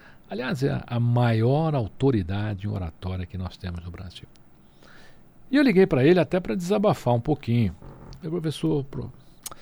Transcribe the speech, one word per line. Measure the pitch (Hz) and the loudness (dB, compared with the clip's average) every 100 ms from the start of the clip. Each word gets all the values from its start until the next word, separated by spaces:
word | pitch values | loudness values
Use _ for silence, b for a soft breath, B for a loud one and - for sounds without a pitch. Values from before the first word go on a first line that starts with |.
| B B B | B B B
Aliás, | 202 254 147 | -8 -6 -2
é | 135 - - | -2 -2 -4
a | 120 | -2
maior | 120 120 120 113 117 143 160 | 0 2 2 2 2 2 0
autoridade | 143 101 - 135 113 87 98 107 98 104 | -2 -4 0 2 2 0 -2 -4 -4 -6
em | |
oratória | 104 85 - 92 92 90 | -6 -6 -8 -8 -6 -6
que | 92 | -8
nós | 92 - | -8 -8
temos | 90 87 | -10 -10
no | 85 | -10
Brasil. | 85 90 - - - - - B B B B B B B - - | -14 -14 -16 -20 -20 -20 -20 B B B B B B B -20 0
E | 269 | 4
eu | |
liguei | 277 185 190 | 6 6 6
pra | 139 | 6
ele | 139 180 | 6 6
até | 156 185 | 4 0
pra | 180 | -2
desabafar | 208 175 208 202 143 120 | -4 0 2 2 2 2
um | 120 | 0
pouquinho. | 117 147 - 120 104 - - - - - | 0 -2 0 2 2 -2 -14 -20 -18 -14
Eu, | 165 | -8
"Professor, | 175 160 - 160 151 | -6 -6 -4 -2 -2
pro-, | 131 - 123 - - - - B | -4 -8 -12 -14 -20 -18 -16 B